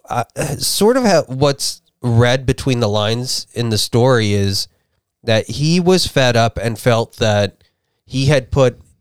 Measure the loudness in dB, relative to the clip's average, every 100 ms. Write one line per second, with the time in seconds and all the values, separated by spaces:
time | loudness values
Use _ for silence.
0 | -8 -6 -6 -8 -8 -6 -4 0 2 2
1 | 2 2 0 0 0 0 -6 -8 _ _
2 | 0 2 2 2 -2 -2 -2 0 0 0
3 | -2 -2 -4 -8 -8 -6 -2 -2 0 2
4 | 4 2 2 0 0 -2 -8 _ _ _
5 | _ _ -2 -2 -2 -4 0 2 2 2
6 | 0 0 2 2 0 -2 -6 -2 0 0
7 | -2 -6 -2 0 -2 -6 _ _ _ _
8 | _ -4 0 0 0 0 0 0 _ _